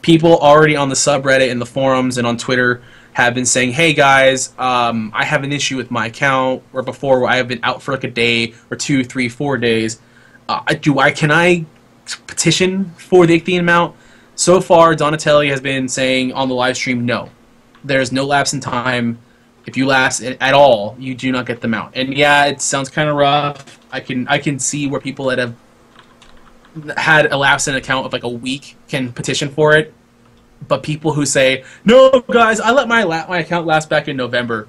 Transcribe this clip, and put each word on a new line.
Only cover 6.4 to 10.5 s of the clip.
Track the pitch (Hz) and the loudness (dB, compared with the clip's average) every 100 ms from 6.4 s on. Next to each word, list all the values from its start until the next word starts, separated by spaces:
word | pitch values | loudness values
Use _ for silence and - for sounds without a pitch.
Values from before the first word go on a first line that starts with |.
| 131 131 _ | -2 -4 _
or | 131 | -8
before, | 127 120 139 127 117 | -8 -8 0 0 2
"I | 123 | 0
have | 123 | -2
been | 120 | -4
out | 117 127 | -4 -6
for, | - | -8
like, | 131 | -8
a | 123 | -6
day | 120 117 117 113 - _ | -2 0 0 -4 -8 _
or | 123 | -10
two, | - 139 | -2 -2
three, | 123 131 123 | -2 -6 -8
four | - 143 127 | -6 -6 -2
days. | 120 113 113 113 _ _ _ _ | 0 0 -2 -8 _ _ _ _
Uh, | - | -8